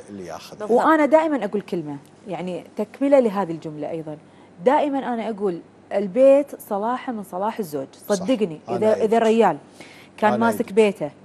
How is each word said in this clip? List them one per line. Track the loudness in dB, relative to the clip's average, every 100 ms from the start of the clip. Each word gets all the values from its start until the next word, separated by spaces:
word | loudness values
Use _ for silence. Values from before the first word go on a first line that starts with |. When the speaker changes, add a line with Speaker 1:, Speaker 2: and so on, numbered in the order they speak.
| -14
Speaker 1:
اللي | -14 -14
ياخذها. | -14 -16 -10 -2
Speaker 2:
بالضبط. | 0 2
Speaker 3:
وأنا | 2 4
دائما | 2 2 -2
أقول | -4 -6
كلمة، | -6 -8 -8 -10 -14 -20 -12
يعني | -10 -8 -10 -10 -8
تكملة | -8 -4 2 4
لهذه | 4 0 -4
الجملة | -4 -8 -10 -8
أيضا، | -8 -10 -14 -16 -20 -20 -4
دائما | 2 2 2 -2 -4
أنا | -6 -6
أقول: | -4 -4 -4 -10 _ -8
"البيت | -4 -2 4 6 6 4 -8
صلاحه | -8 -4 -4 -4 -6
من | -10
صلاح | -8 -6 -6 -6
الزوج". | -8 -8 -10
Speaker 1:
صح. | -10 -2
Speaker 3:
صدقني، | -2 0 0 -2 -6 -6
Speaker 1:
أنا | 0
Speaker 3:
إذا، | 2
إذا | 4
Speaker 1:
أيدك. | 4 4 4
Speaker 3:
ريال | 4 4 2 -6 -20 -20 -20 -20 -2
كان | 0
Speaker 1:
أنا | 2
Speaker 3:
ماسك | 2 0
Speaker 1:
أيدك. | 0
Speaker 3:
بيته | 2 2 2 -6 -10